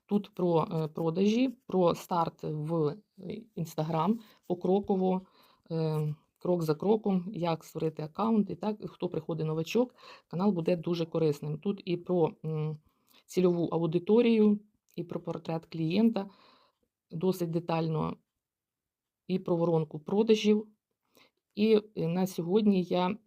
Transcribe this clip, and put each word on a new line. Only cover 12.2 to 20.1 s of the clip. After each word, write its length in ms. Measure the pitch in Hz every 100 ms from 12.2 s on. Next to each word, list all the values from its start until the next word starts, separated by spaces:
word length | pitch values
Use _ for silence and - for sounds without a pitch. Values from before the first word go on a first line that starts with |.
| 156 -
м, 340 | 156 156 156 151 _ _ _ _ -
цільову 400 | - 180 175 160
аудиторію, 920 | 165 170 170 175 220 233 226 214 208 _ _ _ -
і 80 |
про 160 | 175 175
портрет 460 | 170 165 165 165 -
клієнта 640 | 165 160 190 226 208 202 - _ _ _ _ _ _ _
досить 400 | 170 190 185 170
детально, 640 | 165 165 165 160 156 160 - _ _ _ _ _ _ _ _ _ _ -
і 100 | 185
про 180 | 190 175
воронку 420 | 165 160 156 151
продажів. 680 | -